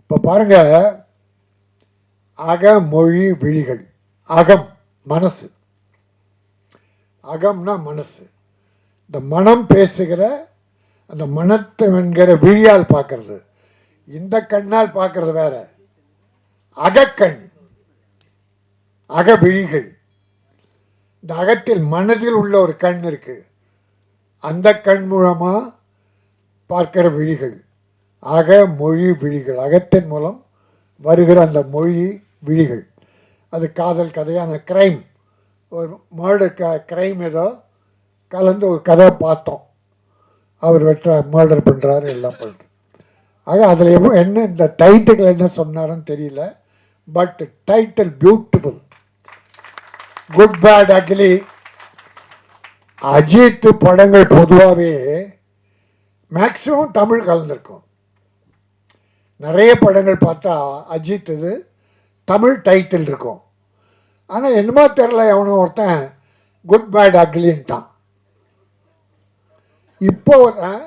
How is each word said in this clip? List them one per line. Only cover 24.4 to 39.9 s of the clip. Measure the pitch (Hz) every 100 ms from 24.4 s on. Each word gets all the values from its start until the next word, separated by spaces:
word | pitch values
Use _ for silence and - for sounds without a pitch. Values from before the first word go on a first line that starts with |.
அந்த | 151 165 196 208 202
கண் | 196 190
மூலமா | 190 185 170 175 196 254 _ _ _ _ _ _ _ _ _ _
பார்க்கிற | 175 170 190 175 147
விழிகள், | 156 151 131 107 _ _ _ _ _ _ 127 160
அகமொழி | 160 196 196 147 151 160 180 175
விழிகள். | 143 147 131 127
அகத்தின் | 135 175 180 190 165
மூலம் | 151 156 240 _ _ _ _ _ _
வருகிற | 143 170 170 175 165
அந்த | 151 135
மொழி | 143 165 170 180 202 _ _ 147
விழிகள். | 160 151 117 - _ _ _ _ _ _
அது | 165 165 160
காதல் | 170 170 170 156
கதையான | 151 170 170 151 -
கிரைம், | 185 196 151 _ _ _ _ _ _ _
ஒரு | 170 165 190 _ 160
மர்டர் | 175 202 190 185
க-, | 170 156 151
கிரைம் | 170 190 190 170
ஏதோ | 156 185 247 _ _ _ _ _ _ _
கலந்து | 185 190 190 202
ஒரு | 165 -
கதை | 165 185 -
பார்த்தோம். | 160 156 - 139 _ _ _